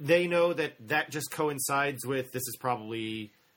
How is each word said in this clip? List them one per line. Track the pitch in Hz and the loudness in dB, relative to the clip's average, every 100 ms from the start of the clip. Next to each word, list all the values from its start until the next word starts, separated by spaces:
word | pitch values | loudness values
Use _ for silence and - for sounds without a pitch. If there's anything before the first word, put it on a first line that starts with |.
they | 143 175 175 | 4 4 6
know | 175 170 | 4 4
that | 160 151 - 113 | 2 -2 -6 -2
that | 151 156 | 0 0
just | 147 135 | -4 -4
coincides | - 151 143 - 139 143 127 | -2 0 0 0 0 0 -2
with, | 120 135 127 | -2 -2 -2
this | 123 | -6
is | 120 - | -6 -4
probably | 127 120 107 113 110 110 104 - _ | -2 -2 -4 -6 -4 -6 -10 -16 _